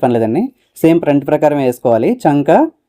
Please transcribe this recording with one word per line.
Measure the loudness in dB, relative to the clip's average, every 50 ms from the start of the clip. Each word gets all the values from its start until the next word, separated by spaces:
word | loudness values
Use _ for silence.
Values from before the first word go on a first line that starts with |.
| -2
పని | 0 0 0
లేదండి, | 0 -2 -2 -2 -4 -6 -8 _ _ _ _ -2 0
సేమ్ | 2 2 2 0
ఫ్రంట్ | 0 0 0 0 -2 -2
ప్రకారం | 0 0 0 0 0 0
వేసుకోవాలి. | -2 -2 -2 -2 0 0 0 0 -2 -2 -2 -2
చంక, | 0 0 0 0 2 2 2 2 0 -4 _ _